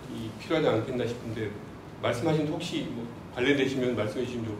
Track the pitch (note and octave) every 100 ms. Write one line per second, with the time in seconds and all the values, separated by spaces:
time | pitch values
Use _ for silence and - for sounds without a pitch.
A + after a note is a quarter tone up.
0 | - A#2+ A2 - - D#3+ C#3+ A2+ A2 B2
1 | A#2 A#2 A#2 A2 G#2 - - - - -
2 | A#2 - E3 D#3 D3+ E3 - D#3 A#2+ A#2+
3 | A#2 - - - C3 C#3 B2+ B2+ B2 A2+
4 | A2 C3 A#2 A#2+ A2